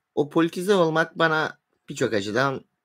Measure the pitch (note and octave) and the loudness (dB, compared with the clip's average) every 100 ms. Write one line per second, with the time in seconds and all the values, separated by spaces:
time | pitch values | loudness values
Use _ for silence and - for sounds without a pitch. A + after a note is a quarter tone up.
0 | _ - C#3+ E3 E3 F3+ F3+ G3+ E3 D#3 | _ -4 -2 0 0 -2 0 2 2 2
1 | E3 - E3 D#3 D3+ - _ _ - C#3+ | -2 0 0 0 -2 -8 _ _ -16 -4
2 | B2 G#2 G2+ G#2+ C#3 C3+ - _ | -2 0 -2 0 0 -2 -10 _